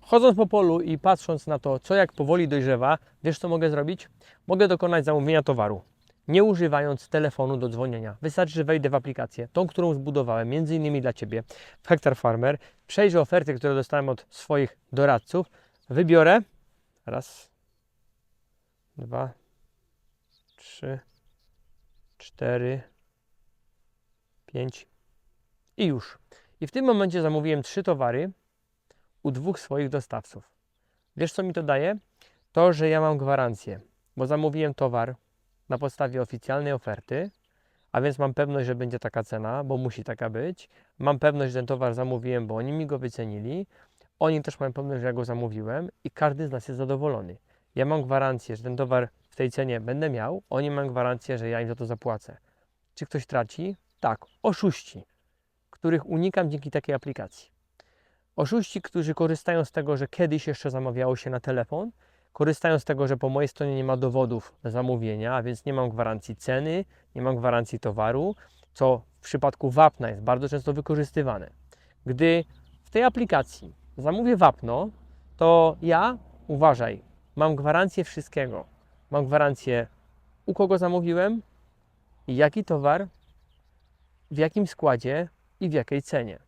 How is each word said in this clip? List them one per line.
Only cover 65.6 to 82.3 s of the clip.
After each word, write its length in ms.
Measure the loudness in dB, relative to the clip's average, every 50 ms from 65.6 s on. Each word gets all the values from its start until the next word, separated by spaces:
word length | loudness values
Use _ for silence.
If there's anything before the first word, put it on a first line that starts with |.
| _
nie 80 | -4 -2
mam 160 | -2 -2 -2
gwarancji 460 | -2 -2 -2 -2 -2 -6 -8 -12 -14
ceny, 500 | -10 -4 -4 -2 -2 -2 -2 -4 -4 -6 _ _ _ _ _ _
nie 60 | -6
mam 140 | -2 -2 -2
gwarancji 440 | 0 0 2 2 2 0 -2 -6 -6
towaru, 560 | -6 -6 -4 -2 -2 0 0 0 -2 -4 -4 _ -14 _ _ _ _ _ _
co 280 | 0 2 2 2 2 -2 _ _ _
w 40 | _
przypadku 460 | -6 -4 0 0 0 -2 0 -4 -2
wapna 400 | 6 8 6 6 6 4 -6 -6
jest 120 | -6 -6
bardzo 280 | -2 0 0 0 0 -4
często 240 | -4 -4 -4 -4 -4
wykorzystywane. 760 | -4 -2 -2 -2 -2 -2 -2 -2 -2 -2 -2 -2 -6 -8 -14 -20 _ -20 _ -20 _ _ _ _ _ _
Gdy 380 | -6 -2 2 4 4 4 4 2 _ -10 -20 -20 -20 -20 _ _
w 60 | -4
tej 140 | 0 4 4
aplikacji 720 | 4 2 2 -2 0 2 0 0 -2 -8 -20 -20 -20 -20 _ _ -20 -14 -4
zamówię 400 | -2 -2 -2 0 2 2 4 8
wapno, 520 | 6 6 6 4 -4 -4 -4 -4 -4 -6 -10 -16 -20 -20 -20 -20 _ -20 -2 2
to 400 | 6 8 8 8 8 6 4 0
ja, 360 | 0 2 2 4 2 0 -2 -4 -12 -20 -20 -20 -10 -6
uważaj, 540 | 0 4 6 6 6 6 0 -4 -4 -8 -12 _ -20 _ _ _ _
mam 200 | 0 2 2 2
gwarancję 480 | 0 0 2 2 2 2 0 -2 -4 -6
wszystkiego. 640 | -6 -6 -12 -12 -6 -6 -4 -4 -4 -6 -10 -12 -14 -20 _ _ _ _ _ _ _
Mam 140 | -2 -2 0
gwarancję, 640 | 2 2 4 4 4 2 -2 -2 -2 0 0 -2 -4 _ _ _ _ _ _ _ _ _ _ _
u 80 | -6 0
kogo 240 | 0 2 4 4 2
zamówiłem, 640 | 2 2 0 0 0 0 2 2 2 0 0 -4 -6 _ _ _ _ _ _ _ _ _ _ _ _ _ _ _ _
jaki 360 | -6